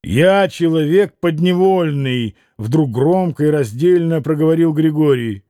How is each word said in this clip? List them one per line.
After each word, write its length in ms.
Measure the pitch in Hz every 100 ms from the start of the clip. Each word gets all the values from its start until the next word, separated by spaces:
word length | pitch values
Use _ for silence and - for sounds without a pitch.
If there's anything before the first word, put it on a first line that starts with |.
«Я 440 | - 110 175 196 190
человек 720 | - 165 160 151 185 202 _
подневольный», 1160 | 175 156 180 180 190 190 165 143 135 127 113 - _ -
вдруг 340 | 107 151 143
громко 540 | 113 143 185 180 - 151
и 40 |
раздельно 720 | 151 117 117 170 175 165 165
проговорил 520 | 143 151 160 160 165
Григорий. 720 | 151 156 151 151 131 117 101